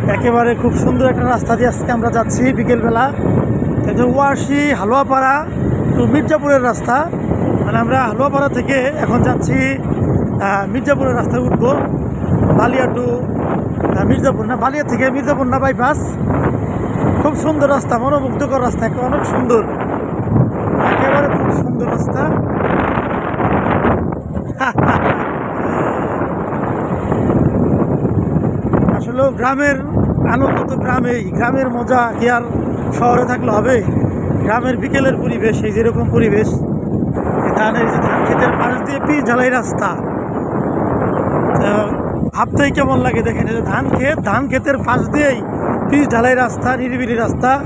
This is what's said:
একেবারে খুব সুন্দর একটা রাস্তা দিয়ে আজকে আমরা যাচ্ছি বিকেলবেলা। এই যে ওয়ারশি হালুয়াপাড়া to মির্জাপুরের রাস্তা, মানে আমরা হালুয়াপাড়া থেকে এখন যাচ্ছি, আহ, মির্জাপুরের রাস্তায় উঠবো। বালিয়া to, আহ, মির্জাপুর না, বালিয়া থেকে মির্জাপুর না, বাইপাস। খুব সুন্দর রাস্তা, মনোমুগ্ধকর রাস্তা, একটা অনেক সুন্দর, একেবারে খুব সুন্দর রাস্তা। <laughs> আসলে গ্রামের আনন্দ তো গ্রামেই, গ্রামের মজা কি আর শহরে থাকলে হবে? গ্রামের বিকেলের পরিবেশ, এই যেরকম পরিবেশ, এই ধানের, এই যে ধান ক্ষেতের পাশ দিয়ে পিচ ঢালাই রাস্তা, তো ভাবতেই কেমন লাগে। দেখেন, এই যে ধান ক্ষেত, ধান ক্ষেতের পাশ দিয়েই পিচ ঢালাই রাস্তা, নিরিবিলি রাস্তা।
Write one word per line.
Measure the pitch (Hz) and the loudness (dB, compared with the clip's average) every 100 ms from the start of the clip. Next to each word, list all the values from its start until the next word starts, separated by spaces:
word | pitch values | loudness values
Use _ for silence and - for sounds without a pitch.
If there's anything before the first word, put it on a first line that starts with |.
| - | 0
একেবারে | 202 247 233 233 | 2 2 4 2
খুব | 233 240 - | 2 0 2
সুন্দর | 247 247 262 | 0 2 2
একটা | 247 247 | 2 0
রাস্তা | 233 - 233 | 0 0 2
দিয়ে | 240 | 0
আজকে | 240 247 | 0 -2
আমরা | 233 233 | 0 0
যাচ্ছি | 226 214 - 254 | 0 0 2 2
বিকেলবেলা। | 240 240 240 226 226 269 - - - - - - - - | 2 2 2 2 2 0 0 0 0 0 0 0 0 0
এই | |
যে | 233 | 2
ওয়ারশি | 247 254 277 269 - 285 294 | 2 4 2 0 0 0 2
হালুয়াপাড়া | 240 196 269 269 269 262 285 320 - - - - - | 0 2 2 2 2 2 0 -2 -2 0 0 0 2
to | 233 | 2
মির্জাপুরের | 277 - 311 285 277 | 2 2 0 4 2
রাস্তা, | 247 214 - 254 330 - - - - - - | 2 -2 0 0 0 -4 -2 0 0 0 0
মানে | 226 | 0
আমরা | 233 262 | 2 2
হালুয়াপাড়া | 240 214 277 277 277 | 0 0 0 2 0
থেকে | 247 247 | 0 0
এখন | 269 254 294 - - | 0 0 -2 0 2
যাচ্ছি, | 254 247 - 262 262 269 | 2 0 0 0 0 -2
আহ, | - - - - - - 196 196 196 | -2 0 0 0 0 -2 0 0 -2
মির্জাপুরের | 240 233 277 262 | -2 0 0 2
রাস্তায় | 240 - 240 | 0 0 0
উঠবো। | 247 - 233 285 - - - - - - - - | 0 2 2 2 0 -2 -4 -4 0 2 4 4
বালিয়া | 233 254 | 4 2
to, | 254 240 | 0 0
আহ, | 247 240 247 - - - - - - 185 | -2 -2 -2 -4 -2 -2 -4 -2 0 0
মির্জাপুর | 202 269 269 - 214 | 2 2 2 0 -2
না, | 247 | 0
বালিয়া | 247 285 | 0 -2
থেকে | - 240 262 | -2 0 0
মির্জাপুর | 262 269 277 254 | 0 -2 0 0
না, | 262 | 0
বাইপাস। | 269 214 254 302 - - - - - - - - - - - - | 0 0 0 0 -2 -4 -2 0 0 -2 -4 -4 -4 0 0 2
খুব | 302 294 | 0 0
সুন্দর | 277 302 277 | -2 2 2
রাস্তা, | 277 - 240 | 2 0 -2
মনোমুগ্ধকর | 254 285 262 226 269 262 | 2 0 0 -2 -2 0
রাস্তা, | 247 - 226 | 0 0 -2
একটা | 247 | -2
অনেক | 254 277 | -2 -2
সুন্দর, | - 262 247 233 - - - - - - - - - - - - - | -2 -2 2 2 0 -4 -4 -4 -4 -4 0 2 2 0 -2 0 0
একেবারে | - 269 277 285 | 0 2 2 2
খুব | - - - | 0 0 0
সুন্দর | - - 240 | -2 -2 -2
রাস্তা। | - - - - - - - - - - - - - - - - - - - - - - - - - - - 262 - - - - - - - - - - - - - - - - - - - - - - - - - - - - - - - - - - - - - - - - - - | -2 -2 -2 0 0 -2 -2 0 0 -2 -2 -4 -4 -4 -2 0 0 0 0 0 0 -2 -6 -6 -6 -6 -4 -2 2 2 2 0 -2 -4 -6 -6 -4 -4 -2 -2 -2 -4 -4 -4 -4 -4 -4 -4 -4 -2 -4 -2 0 2 2 2 2 2 2 2 0 0 0 0 0 0 -2 0 2 2
<laughs> | - | 2
আসলে | 226 247 269 202 | -2 0 0 2
গ্রামের | 247 269 285 269 277 - - - 226 | 0 2 2 0 -2 0 0 0 0
আনন্দ | 233 269 - - | 2 2 0 -2
তো | 262 | -2
গ্রামেই, | 254 254 247 240 | 0 0 0 0
গ্রামের | 185 - 240 262 254 | -2 -2 0 0 0
মজা | 240 240 254 233 214 | -2 2 2 2 0
কি | 233 | 2
আর | 240 240 - - - - - | 2 0 -4 -2 -4 -4 2
শহরে | 240 - | 2 4
থাকলে | 247 247 240 | 2 0 0
হবে? | 208 233 247 190 - - - - - | 2 2 2 2 0 0 -2 -2 0
গ্রামের | - 233 247 240 | 0 0 0 -2
বিকেলের | 226 269 269 - | 0 2 2 0
পরিবেশ, | - 233 220 - | -2 0 0 0
এই | 214 | 0
যেরকম | 214 226 226 226 | 2 2 2 2
পরিবেশ, | 233 226 208 220 - - - - - - - - - - | 2 4 2 2 -2 -2 -4 -2 -2 -2 -2 -2 -2 0
এই | - | 0
ধানের, | 214 226 | 0 0
এই | 226 | 0
যে | 214 | 0
ধান | - - | 0 0
ক্ষেতের | - - 247 | 0 2 0
পাশ | 247 240 247 - | 0 -2 -2 -4
দিয়ে | 277 294 | -4 0
পিচ | 294 233 | 0 2
ঢালাই | 240 254 | 2 2
রাস্তা, | 247 214 - 196 170 - - - - - - - - - - - - - - - - | 0 -2 -2 -2 -4 -6 -6 -6 -6 -4 -4 -2 -2 -2 -2 -2 -2 -2 0 0 0
তো | 202 208 208 - - - - | 0 0 -2 -4 -4 -4 -4
ভাবতেই | - 247 - 277 | -2 -2 2 2
কেমন | 294 269 262 | 2 0 2
লাগে। | 254 240 | 2 0
দেখেন, | 226 214 214 | 0 -2 -2
এই | 226 | -2
যে | |
ধান | 196 208 - | -2 -2 0
ক্ষেত, | - 262 311 | 0 0 0
ধান | 208 214 269 | 0 0 0
ক্ষেতের | 262 294 269 | -2 0 0
পাশ | 233 254 - | 0 0 0
দিয়েই | 294 294 233 - - - - - | 2 2 0 -4 -4 -4 -2 0
পিচ | 285 269 | 2 2
ঢালাই | 233 247 | 2 2
রাস্তা, | 254 240 - 247 254 | 2 0 0 -2 -2
নিরিবিলি | 254 247 247 | -4 -4 -2
রাস্তা। | 233 233 - 254 269 | -2 -2 0 0 0